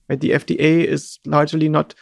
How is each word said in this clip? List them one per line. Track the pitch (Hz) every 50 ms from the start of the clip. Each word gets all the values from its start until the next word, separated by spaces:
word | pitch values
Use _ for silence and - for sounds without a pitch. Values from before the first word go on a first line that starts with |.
| _ -
Right? | 143 135
The | 131 123 -
F | 143 -
D | - - -
A | 147 156 160 165 165
is | - 151 143 - - - - -
largely | 147 147 147 147 151 - 160 156 156
not | 151 147 160 - - -